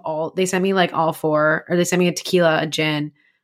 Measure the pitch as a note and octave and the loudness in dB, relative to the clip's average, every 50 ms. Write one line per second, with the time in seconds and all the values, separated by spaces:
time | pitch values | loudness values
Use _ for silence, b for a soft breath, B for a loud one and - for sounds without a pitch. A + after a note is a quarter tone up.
0 | - - D#3 D#3 D#3+ D#3 - F#3 F#3 F3+ F#3+ F#3 F#3 G3 G3 F#3+ F3+ F3 - - | -6 -6 -4 -4 -6 -4 -2 -2 -2 -2 0 0 0 2 2 2 2 0 0 0
1 | E3 D#3+ D#3+ - - D#3 D3+ D3+ D3+ D#3 D3+ - - - F3 F3 F3 - F#3 F3+ | 0 0 -2 -2 -2 0 2 2 2 2 2 0 -2 0 0 0 0 2 2 2
2 | F3+ F3 F3 - - - - F3+ F3 E3 D#3 D#3 D#3 D#3 C#3+ - D#3 D#3 D3+ D3 | 2 0 0 -4 -2 0 2 2 4 4 2 0 -2 -2 -2 -2 -2 -2 -2 -2
3 | D3 D3+ - _ _ _ _ _ | -4 -6 -10 _ _ _ _ _